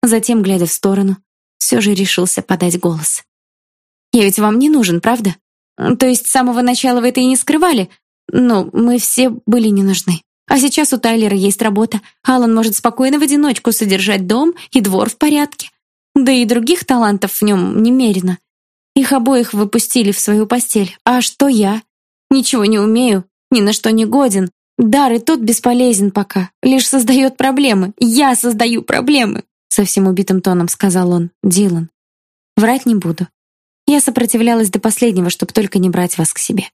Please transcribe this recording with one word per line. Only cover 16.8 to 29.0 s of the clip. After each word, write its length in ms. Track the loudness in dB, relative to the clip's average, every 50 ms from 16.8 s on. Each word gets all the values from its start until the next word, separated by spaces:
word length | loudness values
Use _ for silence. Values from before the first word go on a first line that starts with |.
| 0
талантов 480 | -2 0 2 2 0 0 -2 -4 -6 -4
в 100 | -2 0
нём 380 | 0 2 0 0 0 0 0
немерено. 580 | 2 2 2 2 2 2 0 0 -2 -2 -4 -4 _ _ _ _ _ _ _ _ _ _ _
Их 180 | 0 2 2 0
обоих 400 | 0 2 2 2 2 0 0 -2
выпустили 580 | -2 -2 0 0 -2 -2 0 0 0 0 0
в 80 | 0 -2
свою 280 | -2 0 2 0 2
постель. 500 | 0 0 -2 -2 -2 0 -2 -2 -2 -6 _ _
А 160 | 0 0 2
что 260 | 0 -2 0 _ 2
я? 360 | 2 4 2 2 0 -2 -4 -8 _ _ _ _ _ _ _ _ _
Ничего 340 | 0 2 2 0 0 0 2
не 140 | 2 2 2
умею, 460 | 2 2 2 2 2 2 0 0 -2 _ _ _ _ _
ни 100 | 0 2
на 120 | 2 2 0
что 180 | 0 0 0
не 140 | 0 2 0
годен. 440 | 0 0 2 2 2 0 0 -2 -4 _ _ _ _ _ -2
Дар 340 | 0 2 4 2 2 2 0
и 60 | 0
тот 200 | 0 0 -2 0
бесполезен 680 | 0 -2 -2 0 0 0 2 2 2 2 2 2 0 0
пока, 400 | 0 -2 -4 _ -4 -6 -6 -6 _ _ 0
лишь 240 | 0 2 2 0
создаёт 500 | 0 0 0 2 2 2 2 2 0 0
проблемы. 560 | -2 -2 -2 0 0 0 2 2 0 0 -2 -2 -2
Я 360 | -2 0 2 2 2 2 2
создаю 460 | 0 0 -2 0 0 0 0 0 -4
проблемы", 600 | -4 -2 -4 -2